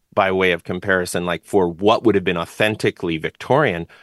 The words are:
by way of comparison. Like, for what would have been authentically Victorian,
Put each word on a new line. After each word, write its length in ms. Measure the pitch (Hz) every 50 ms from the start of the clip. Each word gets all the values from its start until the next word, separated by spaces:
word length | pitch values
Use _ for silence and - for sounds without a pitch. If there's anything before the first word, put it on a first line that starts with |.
| _ _ _
by 180 | 107 98 95 95
way 180 | 95 95 92
of 140 | 87 85 -
comparison. 600 | - 92 87 - 101 95 92 90 87 - 87 87
Like, 200 | 90 85 80 -
for 220 | - - 101 92 87
what 340 | 85 80 101 104 117 - -
would 120 | 113 101
have 80 | 98 90
been 120 | 95 90 85
authentically 800 | 85 - - - 113 107 107 - - 110 - - - 87 82 78
Victorian, 720 | 78 - - _ - - 123 147 156 117 87 85 85 - - -